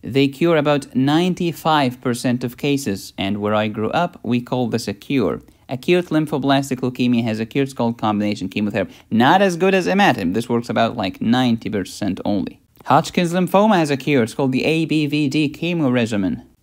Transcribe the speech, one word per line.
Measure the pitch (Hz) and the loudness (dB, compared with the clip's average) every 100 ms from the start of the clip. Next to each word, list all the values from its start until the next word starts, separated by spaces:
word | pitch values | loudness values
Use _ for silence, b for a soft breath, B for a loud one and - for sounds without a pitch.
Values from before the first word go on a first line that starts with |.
They | - 127 139 | -2 2 0
cure | - 170 160 | 2 2 4
about | 147 147 139 | 2 0 0
ninety-five | 123 135 156 180 170 170 - 165 151 131 123 | 0 2 2 2 0 -4 -2 0 2 0 -2
percent | 127 120 131 123 | -4 -2 -2 -2
of | 127 - | -4 -4
cases, | 147 139 127 95 - - | -2 -2 -2 -6 -10 -8
and | 98 101 | -6 -2
where | 104 107 | 0 0
I | 107 | -2
grew | 107 107 | -2 -2
up, | - 175 - | -2 -4 -6
we | - 120 | -2 -2
call | 120 127 120 | -2 -4 -2
this | 113 - | -2 -4
a | |
cure. | 101 - 139 92 57 - b b | -10 -4 0 0 -2 -10 b b
Acute | 127 - 175 180 | -8 0 0 2
lymphoblastic | 156 156 147 139 139 139 127 | -2 0 -2 0 0 0 -4
leukemia | 123 123 123 120 | -4 0 0 2
has | 117 110 | 0 -4
a | 110 | -4
cure. | 139 | -2
It's | 135 | -4
called | - 117 117 | -2 -4 -2
combination | 110 104 104 104 95 | -2 0 -2 -4 -6
chemotherapy. | - 104 101 90 B B | -4 -2 -2 -4 B B
Not | 110 127 185 | 4 6 6
as | 202 170 | 4 2
good | 190 | 2
as | 190 170 | 2 2
imatinib. | 190 190 123 98 | 4 4 2 0
This | 110 117 | -2 0
works | 117 117 | -2 0
about, | 113 113 - | 0 0 0
like, | 95 - | -6 -4
ninety | 107 123 127 113 98 | 0 2 2 0 -2
percent | 107 90 - 101 90 | -6 -6 -6 -6 -4
only. | - 104 - - _ _ | -2 -2 -4 -10 _ _
Hodgkin's | - 135 165 - 175 | 2 2 2 -2 0
lymphoma | 180 180 190 214 190 | 0 2 4 4 4
has | 156 | 2
a | 139 | 0
cure. | 147 143 | 0 2
It's | 110 | 0
called | - 135 | 0 -2
the | 131 | 0
A | - 160 | 0 0
B | 160 156 147 | 0 0 0
V | 147 147 | 0 0
D | 147 147 | 0 -2
chemo | 143 165 175 139 | -2 -4 0 0
regimen. | 123 117 104 92 - - _ | 2 0 0 -2 -4 -10 _